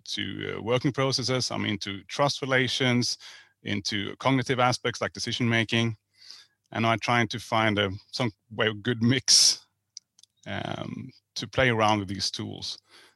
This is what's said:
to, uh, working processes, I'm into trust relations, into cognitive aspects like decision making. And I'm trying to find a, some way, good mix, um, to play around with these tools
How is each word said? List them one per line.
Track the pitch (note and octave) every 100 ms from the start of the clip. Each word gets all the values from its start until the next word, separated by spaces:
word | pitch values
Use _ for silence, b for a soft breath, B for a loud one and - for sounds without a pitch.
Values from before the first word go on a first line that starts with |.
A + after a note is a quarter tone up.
to, | - G#2+ G2 G2+ G2+ F#2+
uh, |
working | G2+ B2 D3
processes, | C3+ C3+ C3 A#2+ C3 -
I'm | G#2+
into | G#2 G#2 G2+ G2 -
trust | - C#3+ -
relations, | C3+ C3 B2 - B2+ A#2+ A2+ - B B B B
into | A2 G2+ - G#2 G2+ -
cognitive | B2+ C3+ B2 B2
aspects | B2+ - A#2+ -
like | G2+
decision | - A#2+ A2+ A#2
making. | A2+ A2+ A#2 A#2 G#2+ _ B B B B B B
And | A2 A2+
I'm | A2
trying | - A#2+ A2
to | A2+
find | - A2+ A2 G#2
a, | G2+ G2 _
some | - A#2 - -
way, | A2 A2 G#2
good | A#2+ A#2
mix, | A#2+ C3 - - - - _ _ _ - _ _ _ _ G#2+
um, | G2 - - - - B2+ - _ -
to | A2+
play | C#3 B2+
around | A2 G#2+ G#2+
with | F#2+
these | F#2+ -
tools | - G#2 F#2+ - - b b b